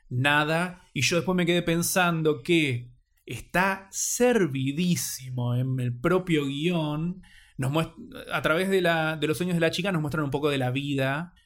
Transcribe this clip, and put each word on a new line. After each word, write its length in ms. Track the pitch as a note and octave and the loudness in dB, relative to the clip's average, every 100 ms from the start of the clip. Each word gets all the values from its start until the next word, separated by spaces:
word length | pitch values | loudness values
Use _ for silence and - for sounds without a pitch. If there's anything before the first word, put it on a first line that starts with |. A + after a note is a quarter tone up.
| - | -8
Nada. 720 | B2 C#3+ D3 D3+ D#3+ F3+ F3+ _ | 0 2 4 2 0 -2 -6 _
Y 100 | - | -2
yo 120 | C3 E3+ | 0 0
después 200 | F3 F#3 | 0 0
me 100 | E3 | 2
quedé 160 | F3 | 2
pensando 800 | F3 E3+ E3+ F#3+ F3 E3 D#3 D3 | 2 0 0 2 2 2 2 0
que 480 | - E3+ C#3+ A#2+ - _ _ _ | 2 2 2 -2 -6 _ _ _
está 640 | - A#2+ - F3 F#3+ F#3+ - | -14 -14 -4 0 0 -2 -8
servidísimo 1600 | - - - B3 A#3 E3 C3+ C3 C#3+ F3+ D#3+ - - C3 B2 A#2+ | -8 -6 0 2 4 2 0 -4 -2 0 0 -2 -8 -10 -4 0
en 240 | B2 C3 B2+ | 0 0 -2
el 180 | B2 A#2+ | -2 -2
propio 480 | E3 F#3 F3+ D#3 C#3 | 0 0 2 0 0
guión. 760 | C#3+ E3 F3 D3+ D3+ E3+ F#3+ - - - - | -2 0 0 -2 -2 -4 -6 -14 -20 -20 -6
Nos 140 | C3 | -2
muest-, 240 | D3+ D#3+ - - - - | 0 -2 -6 -18 -16 -6
a 100 | D#3+ | -2
través 260 | D3 D#3+ F#3+ | 0 2 2
de 120 | F#3+ | 2
la, 360 | E3+ E3 D#3 D#3 | 4 2 0 0
de 100 | D3 | -2
los 80 | D3+ | 0
sueños 180 | F3+ | 0
de 60 | F3 | 2
la 100 | D#3+ | 2
chica 220 | D#3+ F#3+ | 0 -2
nos 80 | E3+ | 0
muestran 220 | D3+ D#3 | 0 -2
un 60 | C#3+ | -2
poco 180 | C#3 D3 | 0 0
de 100 | C#3+ | 0
la 120 | B2+ | 0
vida 640 | C3 C#3+ C3+ C3+ C#3+ F3 - | -2 -2 -2 0 -2 -6 -14